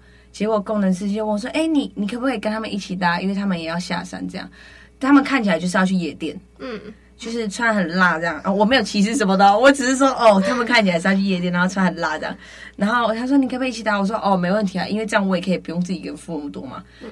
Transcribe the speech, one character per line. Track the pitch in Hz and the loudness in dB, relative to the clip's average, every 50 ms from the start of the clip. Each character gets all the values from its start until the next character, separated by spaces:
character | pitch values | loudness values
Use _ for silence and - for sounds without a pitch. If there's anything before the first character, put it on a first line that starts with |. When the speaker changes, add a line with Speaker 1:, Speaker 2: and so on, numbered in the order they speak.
| - - - - _ _ | -20 -20 -20 -20 _ _
Speaker 1:
结 | - - 202 | -8 -4 -2
果 | 220 220 208 | 0 0 0
共 | 190 - 214 208 | -2 -2 -2 0
乘 | 196 190 185 | 0 0 0
司 | 175 208 196 | 0 -2 -4
机 | 202 | -4
就 | 220 214 | -2 -2
问 | 214 208 | -2 -2
我 | 202 | -4
说 | 233 254 - | -4 -4 -2
，“哎， | 302 320 | -2 0
你， | 320 311 269 220 190 - | 0 0 0 -2 -2 -4
你 | 196 208 | -6 -6
可 | 196 240 | -4 -4
不 | 233 247 | -4 -2
可 | 269 | -2
以 | 240 208 | -2 -2
跟 | - 214 | -4 -4
他 | 214 220 | -4 -4
们 | 220 - | -6 -6
一 | 202 202 | -6 -8
起 | - - 185 | -6 -8 -4
搭？ | 185 180 170 175 175 | -2 0 0 0 0
因 | 185 196 | -2 -4
为 | 196 | -2
他 | 196 202 | -2 -2
们 | 196 180 165 | -2 -2 -2
也 | 160 | -4
要 | 160 165 180 | -4 -6 -6
下 | 180 - 180 175 180 | -6 -6 -6 -8 -8
山。” | - - - - 180 | -10 -10 -10 -10 -10
这 | 175 - | -10 -12
样。 | - - - - - - - - - - _ - | -12 -14 -18 -20 -20 -20 -20 -20 -20 -20 _ -4
他 | 269 262 | 2 6
们 | 285 277 277 | 6 6 6
看 | 277 277 262 | 4 0 0
起 | 214 196 | 2 2
来 | 165 160 | 0 0
就 | 180 | 0
是 | 180 - | 0 2
要 | 190 185 | 2 2
去 | 185 190 | 2 2
夜 | 180 170 143 - | 0 -2 -4 -6
店。 | - 165 147 - - - - _ - | -6 -8 -8 -8 -10 -14 -20 _ -16
Speaker 2:
嗯。 | - 262 226 202 - 220 220 - _ _ _ | -12 -12 -12 -12 -14 -16 -20 -20 _ _ _
Speaker 1:
就 | - - 226 | -14 -10 -8
是 | 233 240 220 202 | -6 -4 -4 -4
穿 | - - 233 226 214 | -4 0 0 2 2
很 | 202 180 156 | 2 0 0
辣 | 175 185 185 175 160 160 | 2 2 4 4 2 0
这 | 170 | -2
样。 | 170 156 147 - | -4 -4 -4 -2
啊， | 190 | 0
我 | 190 196 214 | 2 2 4
没 | 208 269 | 4 4
有 | 254 | 2
歧 | 202 - - 208 | 2 0 0 2
视 | 196 220 233 | 2 2 2
什 | 277 208 | 2 2
么 | 190 190 | 2 4
的 | 190 196 | 6 6
哦， | 202 202 220 | 6 6 8
我 | 254 277 | 6 6
只 | 269 277 247 | 6 4 2
是 | 254 269 | 0 2
说， | 254 277 269 | 4 2 2
哦， | 247 - 208 220 202 190 190 | 4 4 6 6 6 6 4
他 | 240 247 | 2 0
们 | 240 240 | -2 0
看 | 233 240 226 | 2 2 4
起 | 208 185 | 4 4
来 | 170 165 | 2 2
是 | 180 190 | 2 2
要 | 196 | 2
去 | 196 | 2
夜 | 196 196 185 175 | 2 0 0 0
店， | 175 180 | -2 0
然 | 180 175 | 0 0
后 | 180 190 | 0 0
穿 | 190 196 185 | 2 0 0
很 | 175 160 | 0 0
辣 | 165 165 156 156 | -2 -4 -4 -4
这 | 156 - | -4 -6
样。 | - - - - - - - - - - | -8 -10 -10 -16 -20 -20 -20 -20 -18 -6
然 | - 196 208 | -4 -2 0
后 | 240 240 240 208 | 2 2 0 0
他 | 226 226 254 | -2 -2 -2
说 | 254 285 | 2 2
，“你 | 277 262 233 | 2 2 2
可 | 254 | -2
不 | 247 | -4
可 | 269 | -4
以 | 262 | -4
一 | |
起 | 220 226 | -6 -4
搭？” | 208 220 208 202 | -4 -2 0 0
我 | 196 | 0
说 | 196 226 - - | -2 -2 -2 0
，“哦， | 202 190 | 0 0
没 | 180 175 175 | 0 0 0
问 | 202 220 208 | 0 0 0
题 | 180 - 180 | -2 -4 -4
啊， | - | -4
因 | - 196 220 | -4 -4 -4
为 | 220 | -4
这 | 208 226 | -2 -2
样 | 208 196 190 | -2 0 0
我 | 185 | -2
也 | 170 | -2
可 | 175 190 | -2 -2
以 | 175 - | -4 -4
不 | - 160 | -4 -6
用 | 160 180 | -6 -4
自 | 180 180 | -4 -4
己 | 175 151 | -6 -8
一 | |
个 | - | -8
人 | 147 147 | -10 -12
付 | - - 175 160 147 | -12 -12 -10 -10 -8
那 | 147 | -8
么 | 143 | -10
多 | - 151 139 | -12 -12 -14
嘛。” | 127 - - - - - - | -14 -14 -16 -18 -20 -20 -20
Speaker 2:
嗯。 | 254 214 | -18 -18